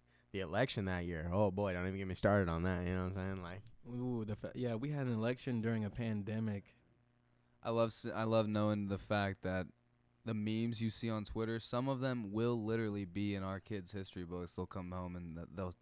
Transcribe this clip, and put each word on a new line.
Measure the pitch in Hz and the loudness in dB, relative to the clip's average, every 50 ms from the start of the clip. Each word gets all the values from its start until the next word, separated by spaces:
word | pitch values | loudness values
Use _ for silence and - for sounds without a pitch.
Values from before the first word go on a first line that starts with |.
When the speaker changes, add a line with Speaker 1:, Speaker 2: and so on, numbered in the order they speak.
| _ _ _ _ _ _ - | _ _ _ _ _ _ -6
Speaker 1:
the | 98 | -4
election | 95 80 85 104 127 135 - - 98 | -4 0 0 0 0 2 0 -2 -2
that | 95 92 90 87 | 0 -2 -2 -2
year, | 85 87 80 80 85 | -2 -4 -4 -2 0
oh, | 87 98 107 101 | 2 4 4 4
boy, | 90 98 104 98 92 | 4 2 0 0 0
don't | 90 90 95 | 0 0 -2
even | 95 98 | -2 -2
get | 98 92 | -4 -4
me | 92 | 0
started | - - 104 101 104 95 85 | 4 6 6 8 8 6 6
on | 82 82 85 | 4 2 2
that, | 92 92 87 90 | 2 2 2 0
you | 90 92 | 0 0
know | 92 92 | 0 0
what | 92 95 98 | -2 -2 -2
I'm | 92 95 95 95 | -4 -4 -4 -6
saying? | 90 | -8
Like | 85 90 98 107 - - - - 120 | -10 -10 -12 -14 -16 -18 -18 -12 -8
Speaker 2:
Ooh, | 120 123 123 127 123 117 110 | -6 -4 -2 -2 -2 -2 -2
the | 104 107 | -2 -4
fa-, | - - - - | -4 -6 -8 -6
yeah, | 131 123 120 113 | -4 -2 -2 -2
we | 110 123 147 | -2 -2 -2
had | 151 147 139 123 | -2 0 0 0
an | 120 | 0
election | 110 110 120 127 127 - - 123 113 | 2 2 0 0 -2 -2 -2 0 0
during | 107 113 113 110 107 | 2 2 2 2 0
a | 101 | -2
pandemic. | - - 120 113 110 104 98 101 107 110 113 110 104 101 98 - - _ _ _ _ _ _ _ _ _ _ _ _ _ _ _ _ _ - | -2 -2 -2 0 0 0 -2 -2 -2 0 0 0 0 -2 -4 -8 -16 _ _ _ _ _ _ _ _ _ _ _ _ _ _ _ _ _ -4
Speaker 3:
I | 113 | 0
love | 117 117 117 113 | 2 4 4 2
s-, | 110 - - 120 - | 2 -2 -4 -4 -2
I | 98 113 | 0 2
love | 110 113 113 110 107 | 4 6 6 6 6
knowing | 107 107 107 107 107 104 101 98 | 4 4 4 4 4 2 0 0
the | 101 92 | -2 -2
fact | - - 107 104 101 98 95 - - | 0 2 2 4 4 2 0 -2 -2
that | 92 92 92 90 - - _ _ _ _ _ _ _ _ _ - | 0 0 0 -2 -4 -8 _ _ _ _ _ _ _ _ _ -6
the | 113 110 | -4 -2
memes | 107 104 107 110 113 113 117 117 107 | 0 0 0 2 2 2 2 0 0
you | 117 110 | 0 0
see | 107 - - 113 | 0 0 -2 -2
on | 113 107 104 | 0 -2 -2
Twitter, | - - 110 113 110 113 113 | -2 -2 -2 0 0 0 -2
some | - - - 123 127 135 | -4 -2 -2 0 0 0
of | 135 123 | 0 0
them | 127 131 127 123 113 98 | 0 0 0 -2 -2 -2
will | 98 110 113 120 120 117 107 | 0 2 4 4 4 2 2
literally | 104 110 117 113 107 101 101 101 | 2 2 2 2 0 0 -2 -2
be | 90 85 101 101 104 101 | -2 -2 0 0 2 0
in | 98 95 | 0 -2
our | 95 95 95 | -2 -4 -4
kids' | - - 110 101 90 87 | -6 -6 -6 -6 -6 -6
history | - 101 95 - - 95 90 | -8 -8 -8 -8 -6 -8 -6
books. | 82 87 90 87 90 - | -4 -4 -6 -6 -6 -4
They'll | - 92 | -6 -6
come | - - 98 92 90 | -4 -4 -6 -6 -6
home | 90 92 90 90 87 | -6 -6 -4 -4 -6
and | 90 87 85 80 | -6 -6 -8 -8
th-, | 82 85 - - | -8 -10 -8 -6
they'll | 87 95 92 87 - | -4 -4 -4 -6 -8